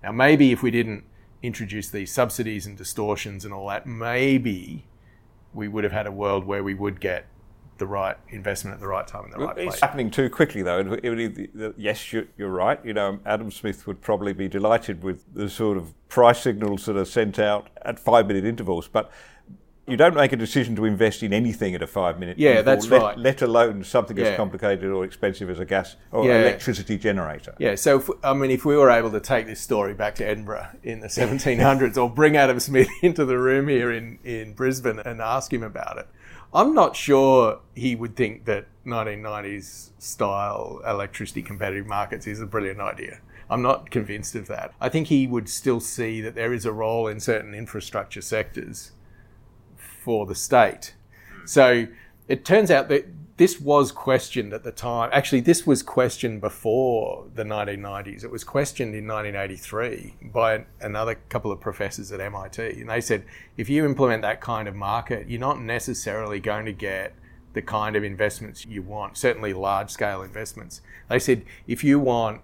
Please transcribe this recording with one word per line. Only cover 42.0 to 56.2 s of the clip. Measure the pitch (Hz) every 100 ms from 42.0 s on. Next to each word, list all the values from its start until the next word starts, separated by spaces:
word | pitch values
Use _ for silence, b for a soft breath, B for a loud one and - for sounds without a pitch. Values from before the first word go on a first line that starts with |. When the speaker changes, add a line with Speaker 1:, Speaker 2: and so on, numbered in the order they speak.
| 101 107 110
Speaker 1:
is | 107
a | 107
brilliant | 110 98 101
idea. | 101 - - - - B B
I'm | 117
not | 123 135 -
convinced | - 104 104 -
of | 113 98
that. | - - -
I | 123
think | 160 151
he | 143 131
would | 120 110
still | - 135 117
see | - - 113 110
that | 110
there | 110 117
is | 120 110
a |
role | 107 110 117 110
in | 107
certain | - 110 104
infrastructure | 104 - 107 - 107 98 104
sectors | - 110 104 - - 110 - - b b b b b - _ -
for | - - - 113
the | 98
state. | 101 - 127 104 - - - - B B B
So | - 143 127 120 117 B B B -
it | 135 -
turns | 202 196
out | 147 135
that | 143 - - - -
this | 175 -
was | 143 147 139
questioned | - - 131 - 123 104
at | 107
the | 120
time. | - 123 120 113
Actually, | 139 139 135
this | 120 127 -
was | 135
questioned | - - 127 -